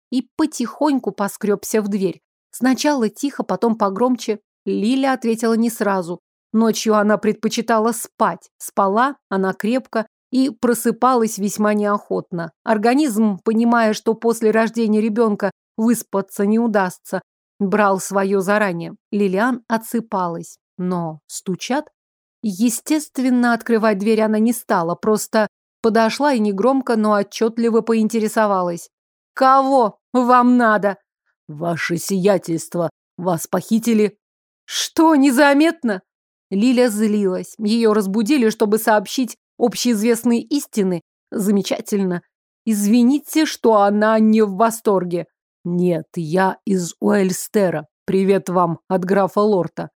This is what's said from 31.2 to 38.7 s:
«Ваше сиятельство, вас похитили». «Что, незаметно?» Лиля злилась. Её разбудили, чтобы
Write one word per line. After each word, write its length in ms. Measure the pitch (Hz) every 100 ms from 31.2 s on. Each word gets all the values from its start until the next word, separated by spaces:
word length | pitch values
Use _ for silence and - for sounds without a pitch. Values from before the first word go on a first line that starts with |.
| _ _ -
«Ваше 500 | 147 170 165 - 170
сиятельство, 920 | - 196 196 185 175 160 - 170 165 - _ -
вас 300 | 175 165 -
похитили». 720 | 190 - 226 233 220 208 - _ _ _ _
«Что, 500 | - - - - 320
незаметно?» 880 | 294 285 247 285 285 320 330 226 190 - _ _ _ -
Лиля 380 | 196 247 240 247
злилась. 640 | 208 220 208 196 185 180 -
Её 360 | 208 233 220
разбудили, 560 | 214 190 214 214 302 220
чтобы 280 | 214 214